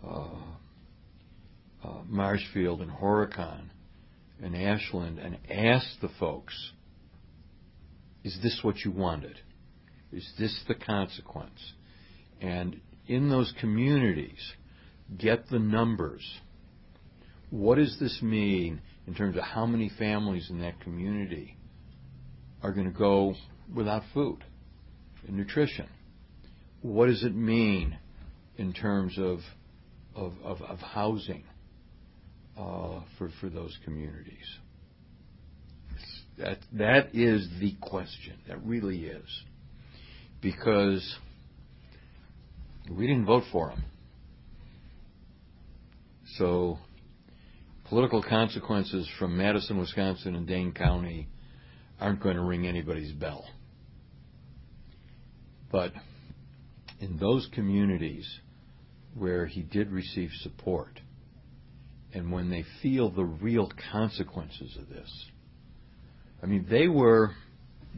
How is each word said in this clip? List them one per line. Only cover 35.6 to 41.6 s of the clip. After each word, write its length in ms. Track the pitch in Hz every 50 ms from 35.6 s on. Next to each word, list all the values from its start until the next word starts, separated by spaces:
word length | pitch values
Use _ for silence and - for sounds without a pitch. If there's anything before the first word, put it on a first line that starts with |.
| - - - - - - - - - - - - - - - -
That, 200 | 92 95 98 - - - 113
that 420 | 104 104 110 131 139 135 - -
is 320 | 117 120 117 110 104 90 85 85 90
the 160 | 101 98 98 -
question. 540 | - - 95 92 85 - - - - 87 - - -
That 180 | 95 92 - -
really 420 | 113 117 117 101 95 92 85 80
is. 360 | 78 80 78 - - - - - - - - - - - - - - - - - - - - - - - -
Because 760 | - 95 - - - 117 107 101 101 98 95 92 - - - - - - - - - - - -